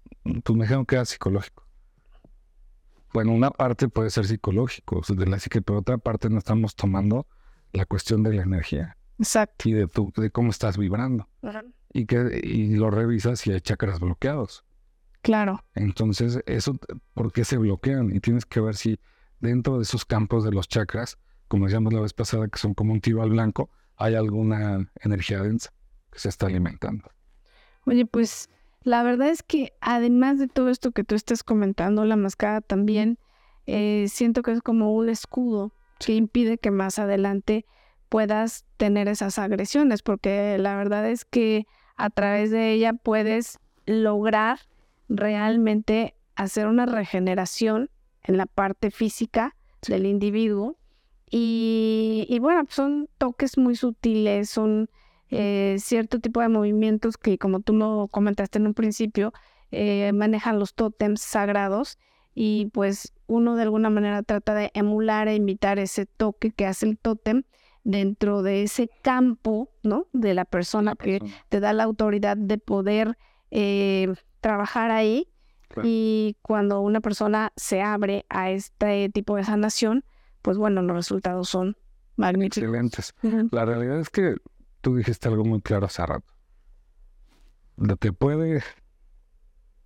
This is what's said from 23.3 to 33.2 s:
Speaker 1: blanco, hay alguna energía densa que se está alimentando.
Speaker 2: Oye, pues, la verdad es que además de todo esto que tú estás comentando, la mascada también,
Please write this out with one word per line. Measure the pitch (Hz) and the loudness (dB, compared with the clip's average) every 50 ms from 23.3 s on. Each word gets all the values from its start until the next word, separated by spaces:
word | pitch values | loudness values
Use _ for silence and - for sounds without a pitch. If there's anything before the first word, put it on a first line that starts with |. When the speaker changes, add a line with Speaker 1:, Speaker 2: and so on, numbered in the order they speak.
Speaker 1:
blanco, | 113 113 113 107 - - 135 - _ _ _ _ _ | 2 2 2 0 0 -2 -6 -6 _ _ _ _ _
hay | - 107 113 113 | -4 -2 0 0
alguna | 110 110 107 104 110 110 110 110 107 107 104 98 95 92 - _ - | 0 0 0 0 0 0 0 0 0 -2 -2 -2 -2 -4 -6 _ -4
energía | - 107 104 95 - - 104 98 | -2 -2 0 0 -2 -4 -2 -2
densa | 98 107 113 117 - - - _ - _ - - _ _ | -2 -2 -2 -4 -4 -10 -16 _ -20 _ -20 -20 _ _
que | - - | -12 -8
se | - 101 | -6 -6
está | - - 107 | -4 -2 -2
alimentando. | 95 92 90 87 82 - - - 101 104 104 - - - _ _ _ _ _ _ _ _ _ _ _ _ _ _ | 0 0 0 0 -2 -4 -6 -8 -8 -8 -8 -12 -16 -20 _ _ _ _ _ _ _ _ _ _ _ _ _ _
Speaker 2:
Oye, | 254 240 240 240 | 2 4 4 2
pues, | - - 233 226 - - - - - _ _ _ _ _ _ | 2 2 0 0 0 -2 -10 -16 -18 _ _ _ _ _ _
la | _ 247 233 233 | _ 0 2 2
verdad | 240 240 247 247 269 302 | 2 2 2 2 2 0
es | 339 - | 0 -2
que | - - - 285 254 - - _ | -2 -2 -2 -2 -2 -4 -8 _
además | - 226 240 233 233 240 247 247 262 269 277 269 | -2 0 0 2 2 4 4 4 4 4 2 0
de | 277 247 | 0 0
todo | - 269 254 254 | 0 0 2 2
esto | 254 - - 247 | 0 0 -2 -2
que | - 202 | -2 -2
tú | 202 - 214 | -2 0 -2
estás | 214 - - 233 - | -2 0 -2 -4 -4
comentando, | - - 220 214 202 196 196 - 170 196 208 214 214 | 0 0 2 2 2 2 0 0 0 0 2 2 2
la | 220 220 | 2 2
mascada | 208 196 196 - - 208 208 214 214 | 2 0 0 -2 -2 -2 0 0 -2
también, | - - 196 196 202 214 214 214 214 226 233 - | -2 -2 0 0 2 2 2 2 2 0 0 -2